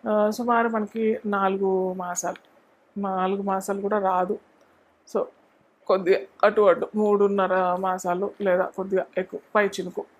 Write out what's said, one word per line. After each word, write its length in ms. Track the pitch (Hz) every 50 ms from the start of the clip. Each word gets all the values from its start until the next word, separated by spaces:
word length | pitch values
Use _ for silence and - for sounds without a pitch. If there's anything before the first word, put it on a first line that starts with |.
| - 226
ఆ, 220 | 214 214 208 214
సుమారు 380 | 214 - 240 240 240 233 233 233
మనకి 500 | 226 220 214 202 - 226 226 220 220 - -
నాలుగు 640 | 208 202 196 196 190 196 196 196 190 190 190 185 185
మాసాలు, 640 | 185 190 180 180 175 175 - 175 - - _ _ _ _ _ _ _ _ _ _ _ 208
నాలుగు 420 | 202 196 190 185 185 185 196 196
మాసాలు 380 | 196 202 190 190 190 - 196 196
కూడా 180 | 196 202 214 208
రాదు. 400 | 196 190 185 180 180 185 202 - _ _ _ _ _ _ _ _ _ _ _ _ _ - -
So 80 | 220 - - _ _ _ _ _ _ _ _ _ _ _
కొద్దిగా 320 | - 190 190 190 170 190 190 - - _ _ -
అటు 160 | 208 214 226
అటు 280 | 208 196 175 - - - -
మూడున్నర 800 | 214 214 208 208 202 202 202 202 202 190 185 185 190 185 180 180 180
మాసాలు 500 | 196 190 185 185 - 185 175 180 196 202 - _
లేదా 240 | 208 196 180 180 185
కొద్దిగా 400 | - - - 190 190 196 185 175 - - -
ఎక్కువ 220 | 180 - - - _ _ _
పై 120 | 214 208
చినుకు. 380 | 196 196 - 180 180 175 - - _ _